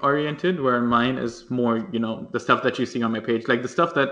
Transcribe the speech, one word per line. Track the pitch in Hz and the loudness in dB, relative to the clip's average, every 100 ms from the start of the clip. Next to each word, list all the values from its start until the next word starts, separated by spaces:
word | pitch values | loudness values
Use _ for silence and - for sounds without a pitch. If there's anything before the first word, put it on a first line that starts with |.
oriented, | 139 147 151 147 175 180 | 0 0 0 -2 -2 0
where | 131 120 | 2 2
mine | 120 120 120 127 | 2 2 2 0
is | 120 - - | -4 -8 -6
more, | 127 120 113 107 | 0 2 2 0
you | 113 | -2
know, | 113 113 135 | -2 -4 -6
the | 117 | -6
stuff | - 120 | 2 2
that | 127 131 | 2 -2
you | 117 | -4
see | 120 | -2
on | 117 | -2
my | 113 | -2
page. | 113 113 120 | 0 -2 2
Like, | 120 | 0
the | 127 | 0
stuff | - 170 143 | 0 0 2
that | 139 | 0